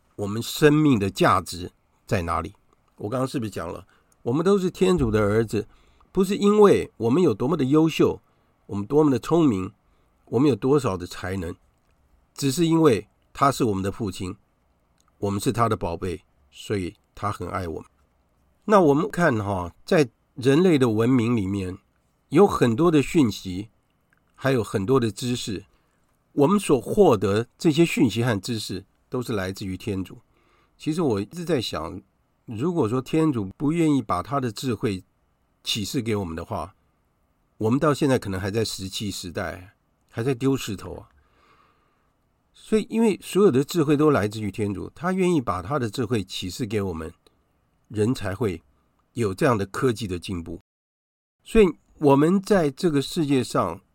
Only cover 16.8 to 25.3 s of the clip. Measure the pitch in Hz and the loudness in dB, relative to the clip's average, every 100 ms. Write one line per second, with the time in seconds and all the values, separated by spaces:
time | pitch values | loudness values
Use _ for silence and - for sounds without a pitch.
16.8 | 87 - _ - 104 101 90 95 87 80 | -6 -10 _ -10 -8 -8 -8 -8 -8 -10
17.8 | - _ _ _ _ _ _ _ - 208 | -14 _ _ _ _ _ _ _ 2 4
18.8 | 160 139 185 - 170 113 101 98 87 - | 6 4 0 0 0 0 -2 -4 -6 -12
19.8 | - 185 131 - _ - 120 143 185 147 | 0 2 2 -2 _ -4 2 4 4 4
20.8 | 127 107 117 131 113 120 95 101 92 92 | 4 2 2 2 2 0 -2 -4 -6 -10
21.8 | _ _ _ _ _ 143 202 - 127 113 | _ _ _ _ _ 4 4 4 2 2
22.8 | 170 156 127 170 120 - 95 90 107 _ | 2 2 2 2 2 0 -8 -10 -10 _
23.8 | _ _ _ _ _ _ 135 131 101 110 | _ _ _ _ _ _ -2 -2 -2 -4
24.8 | 95 135 113 - 123 | 0 2 0 -4 -6